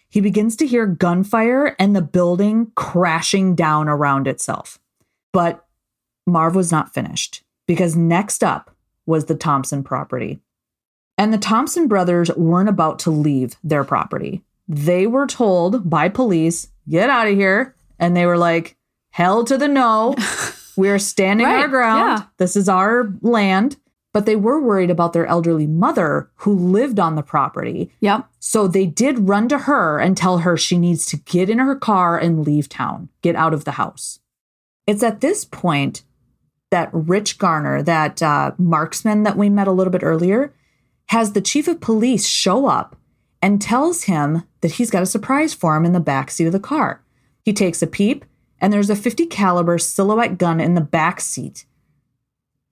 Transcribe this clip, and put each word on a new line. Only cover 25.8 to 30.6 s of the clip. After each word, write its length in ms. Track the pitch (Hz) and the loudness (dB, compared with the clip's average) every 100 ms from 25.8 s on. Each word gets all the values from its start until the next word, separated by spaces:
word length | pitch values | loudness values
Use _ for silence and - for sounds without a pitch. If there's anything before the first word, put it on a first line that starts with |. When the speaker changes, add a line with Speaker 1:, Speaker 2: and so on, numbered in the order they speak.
| 254 269 160 147 - - | 0 0 0 -2 -4 -6
Speaker 1:
who 160 | 202 | -2
lived 460 | 196 180 196 277 202 | 0 2 2 0 0
on 160 | 165 151 | 0 -2
the 80 | |
property. 680 | - 151 131 - - - 175 - | -2 -2 -2 -4 -6 -6 -8 -2
Speaker 2:
Yep. 280 | 202 208 - _ | 0 0 -4 _
Speaker 1:
So 280 | - 220 196 | -4 0 2
they 180 | 190 185 | 2 0
did 420 | 147 262 254 190 | 0 0 2 2
run 200 | 202 240 | 2 0
to 80 | 285 | -2
her 400 | 277 277 165 151 | 0 0 2 0
and 160 | 156 185 | 0 0
tell 240 | 185 180 | 0 2
her 160 | 175 | 2
she 220 | 165 | 0